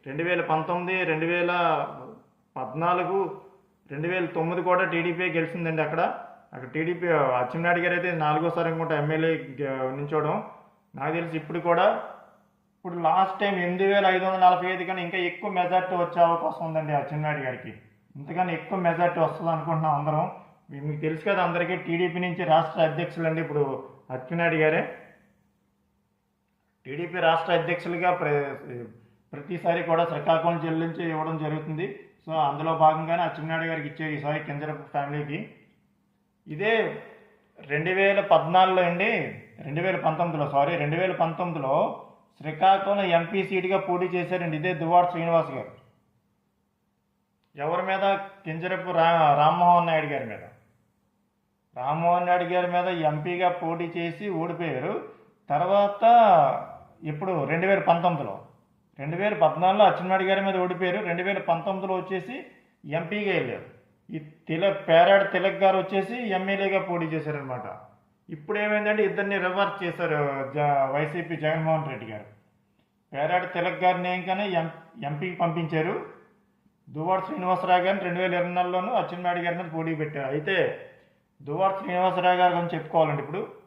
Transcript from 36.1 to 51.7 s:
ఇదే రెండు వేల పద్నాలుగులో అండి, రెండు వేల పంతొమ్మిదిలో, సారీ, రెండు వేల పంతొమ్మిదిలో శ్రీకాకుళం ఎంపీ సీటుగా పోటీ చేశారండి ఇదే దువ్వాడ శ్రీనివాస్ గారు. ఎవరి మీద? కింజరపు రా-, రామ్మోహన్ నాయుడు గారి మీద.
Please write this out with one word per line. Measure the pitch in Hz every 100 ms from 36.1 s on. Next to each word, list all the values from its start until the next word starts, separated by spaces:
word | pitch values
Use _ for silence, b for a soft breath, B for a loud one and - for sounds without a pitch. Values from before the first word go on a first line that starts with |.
| _ _ _ -
ఇదే | 151 208 226 170 - - - _ _ _ -
రెండు | - 147 165
వేల | 185 196 196
పద్నాలుగులో | 196 165 156 180 185 185
అండి, | 175 175 208 220 127 107 - -
రెండు | - 147
వేల | 185 180
పంతొమ్మిదిలో, | 160 156 170 156 143
సారీ, | 139 143 170
రెండు | 147 165
వేల | 185
పంతొమ్మిదిలో | 160 165 160 175 156 131 151 214 - - - _ _
శ్రీకాకుళం | 143 151 190 196 196 202
ఎంపీ | 190 170 165 202
సీటుగా | 185 190 180 190
పోటీ | 196 175 185
చేశారండి | 180 170 180 170 156
ఇదే | 175
దువ్వాడ | 175 165 175 175
శ్రీనివాస్ | 175 165 165 151
గారు. | 135 104 - _ _ _ _ _ _ _ _ _ _ _ _ _ _ _ _ _ 151
ఎవరి | 147 175
మీద? | 190 190 196 196
కింజరపు | - - 170 160 180 180 170
రా-, | 170 165 170 151 143
రామ్మోహన్ | 151 170 175 175 170
నాయుడు | 160 151
గారి | 143 113
మీద. | 98 - - _ _ _ _ _ _ _ _ _ _ _